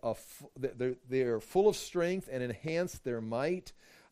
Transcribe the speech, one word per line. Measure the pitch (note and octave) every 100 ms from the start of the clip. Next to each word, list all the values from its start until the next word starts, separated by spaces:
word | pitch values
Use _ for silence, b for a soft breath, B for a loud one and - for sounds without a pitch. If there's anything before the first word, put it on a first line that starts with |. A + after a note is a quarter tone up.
a | A#2+
f-, | A2 - - D3 -
they're, | C3 A2+ B2+ B2 B2+
they're | C3 B2 A2
full | - F#3 G#3
of | F3+
strength | - F3+ E3+ F#3+ -
and | C3
enhance | B2 A2 D#3+ E3 F3 -
their | B2+ A#2
might. | A2 A#2 D3 F#3 - b b b b